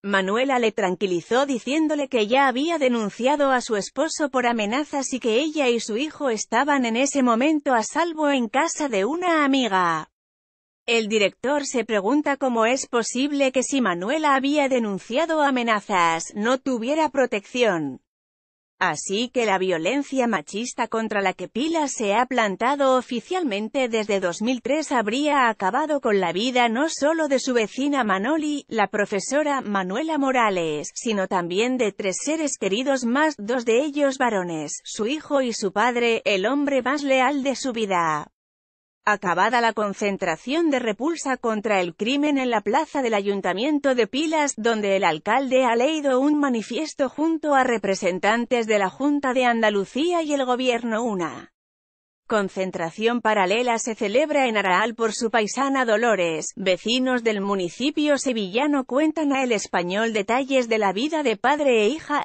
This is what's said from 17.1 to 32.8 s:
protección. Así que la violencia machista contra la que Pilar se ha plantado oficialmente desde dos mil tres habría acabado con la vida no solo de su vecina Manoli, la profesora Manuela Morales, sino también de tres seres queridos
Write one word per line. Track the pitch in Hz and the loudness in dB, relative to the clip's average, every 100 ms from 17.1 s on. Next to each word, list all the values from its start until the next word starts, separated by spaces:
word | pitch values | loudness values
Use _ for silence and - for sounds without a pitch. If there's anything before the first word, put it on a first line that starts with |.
protección. | 269 247 214 - - 214 175 147 127 _ _ _ _ _ _ _ _ | 0 0 -2 -6 0 2 2 -4 -8 _ _ _ _ _ _ _ _
Así | 185 151 - 196 247 | -2 -2 -4 -4 -2
que | 254 220 | -2 0
la | 190 | 2
violencia | 185 170 165 269 277 269 240 | 0 0 0 -2 -2 -2 0
machista | 208 190 202 240 - 226 | 0 -4 -8 -8 -6 -4
contra | 226 220 202 | -2 -2 0
la | 196 | -2
que | 180 180 | -4 -8
Pilar | 220 311 330 285 | -4 -2 0 -2
se | - 208 | -2 0
ha | 208 247 | 0 0
plantado | 247 214 185 233 285 269 254 | 0 0 0 0 2 2 2
oficialmente | - 240 - 370 311 202 214 277 247 | 0 -8 -4 -4 -2 -4 -4 -2 0
desde | 226 208 202 | -2 0 0
dos | 185 170 | 0 -2
mil | 220 254 | -2 -2
tres | - 294 302 | 0 -2 0
habría | 262 214 247 302 285 240 | 0 0 0 2 4 2
acabado | 214 190 240 302 285 | 2 -2 0 0 0
con | 247 202 | 2 2
la | 180 | 2
vida | 170 240 247 240 | 0 0 2 2
no | 226 320 | 2 -2
solo | - 285 330 302 | 0 0 0 0
de | 269 | 0
su | 269 | 0
vecina | 240 214 - 285 285 | 0 0 -2 -2 0
Manoli, | 220 190 214 320 302 294 - | 0 0 0 0 -2 -6 -6
la | 226 196 | -2 0
profesora | 214 202 202 - 269 294 277 | 0 -2 -2 -2 -2 0 -2
Manuela | 208 202 185 202 320 311 | -2 -2 -2 -4 -2 0
Morales, | 269 254 220 185 160 151 - - | 0 2 2 2 -2 -4 -6 -8
sino | 240 208 185 | -4 -2 0
también | 190 175 180 240 254 | -2 0 0 0 0
de | 214 | -2
tres | - 202 175 | -2 -4 -4
seres | - 320 302 - | -4 -2 -2 -2
queridos | 196 202 | -2 -2